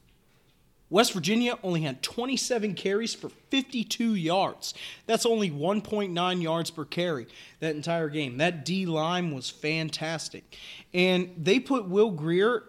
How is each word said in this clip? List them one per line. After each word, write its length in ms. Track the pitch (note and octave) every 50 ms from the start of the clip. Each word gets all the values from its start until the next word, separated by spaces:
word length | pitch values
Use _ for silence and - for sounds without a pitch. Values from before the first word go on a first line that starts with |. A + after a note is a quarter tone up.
| _ _ _ _ _ _ _ _ _ _ _ _ _ _ _ _ _ -
West 220 | D#3+ G3 A#3+ B3
Virginia 460 | - F#3 C#3 F3 A3 A#3 A#3+ B3 A#3+ - -
only 160 | F#3 F3 D#3+
had 220 | D#3+ C#3+ B2+ -
twenty-seven 720 | - - - - A#3+ C4+ C4+ - - - B3 A3+ G3+ G#3+ F3
carries 400 | - - G3 G3 G#3+ A3+ G#3+ -
for 140 | - - A#3+ - - _ -
fifty-two 640 | C#4 C4+ C4 - - A#3 G#3+ - - - A#3 A3+ A3
yards. 600 | F#3+ D#3+ D#3 F3 G3 F#3 C3 - - - - - - - - - - -
That's 200 | - A3+ A3 -
only 240 | A#3+ A3+ A3 G#3 F3+
one 300 | C#3+ C#3+ D3+ F3+ G#3 A3
point 320 | - - G#3+ G#3 G3+ F#3+
nine 280 | E3+ E3+ F3+ F3+ F#3 F3+
yards 300 | E3+ D#3+ D#3+ E3 E3 -
per 140 | - - C#3+
carry 420 | - - F3 F3 F3+ D#3 B2+ - - - - - - - -
that 160 | D3+ D#3+ D3+
entire 340 | D3+ C#3+ E3+ E3 E3+ D#3+ D3
game. 280 | D3 D#3 D3 B2+ A#2+
That 280 | B2+ D#3 F3+ F3+ D#3 C3
D 220 | D#3 F3+ F#3+ F#3+
line 480 | E3+ E3 D#3 D#3 E3 F3+ F3+ F3+ E3 D3
was 160 | C3 B2+ -
fantastic. 1080 | - - - D3+ D#3+ D#3+ D#3+ D#3 - - D#3 D#3+ E3 D3 - - - - - - - - - - - - - _
And 420 | - F3+ F3+ F#3 F#3 F3+ F3+ F3+ -
they 220 | E3+ D3 F3 G#3 C4
put 300 | B3+ - C#4 B3 G3+ F3+
Will 220 | F3+ G3+ A3 A#3
Grier 520 | F3+ D3 D3+ D#3+ E3+ F#3 G3+ A#3 B3 - -